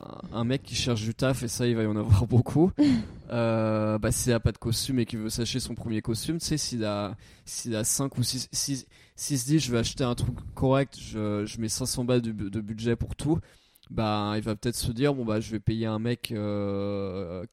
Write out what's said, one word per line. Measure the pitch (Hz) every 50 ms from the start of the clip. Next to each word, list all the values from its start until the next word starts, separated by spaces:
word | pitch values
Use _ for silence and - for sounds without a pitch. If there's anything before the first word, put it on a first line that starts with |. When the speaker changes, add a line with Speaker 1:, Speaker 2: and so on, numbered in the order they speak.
| - - - - - - -
Speaker 1:
un... | 107 117
mec | 117 131 139 -
qui | - 120
cherche | - - 131 120 107 107
du | 113 117
taf, | - 135 131 135 123 123
et | 120
ça, | - - 127 123
il | 120
va | 113 110
y | 107
en | 107
avoir | 107 107 113 107 98 120
<laughs> | 113
beaucoup, | 127 117 120 - - 139 165 190 - -
Speaker 2:
<laughs> | 294 294 262 226 214 - - - - -
Speaker 1:
euh, | - 120 117 113 113 113 110 110 110 107 107 107 107 107
bah, | 104 110
s'il | 113 - - 127 120
a | 113
pas | - -
de | - -
costume | - 120 113 - - - 135 123
et | 117
qu'il | - - 113
veut | 107 110
s'acheter | - - 117 107 - 131
son | 113 - 120
premier | 110 - 120 110 110
costume, | - - 113 110 - - 160 170
tu | -
sais, | - 156 147
s'il | - - 127 120 107
a, | 104 104 104 104 98 101 - - - - - _
s'il | - - - - 123 113
a | 107 113
cinq | - - - 139 135 - -
ou | 123
six, | - - 127 120 -
si, | - - - - 139 127 - - - - - - _
s'il | - - - 151 135
se | 120
dit, « | 131 151 160
Je | 139 123
vais | 120 113
acheter | 113 - - - 143
un | 123 123
truc | - - - - - - - -
correct, | - - 131 131 139 139 - - -
je... | - 113 113 110 107 107 104 104 104
je | 107 - 113
mets | 113 110
cinq | - - 127
cents | 120 - - 123
balles | 120 123 123
de | 117 113
bu-, | 110 104 107 98
de | 101 110
budget | 107 101 113 107 110 120 117
pour | 113 - - -
tout », | - - 143 160 165 - - - _ _ _ _ _ _ -
bah, | - 113 113 107 107 104 104 104 107
il | 110
va | 107 113 107
peut-être | 107 - 123 113
se | - - -
dire, « | 117 113 139 147 143
Bon, | 131 120
bah, | 110 107 110
je | 113 107
vais | 113 107
payer | - - 113 110 113
un | 110 110 107
mec, | 110 120 120 - - -
euh, | 117 107 104 104 104 104 101 101 98 98 101 101 101 101 98 98 90 95 98 82 87 92 101 117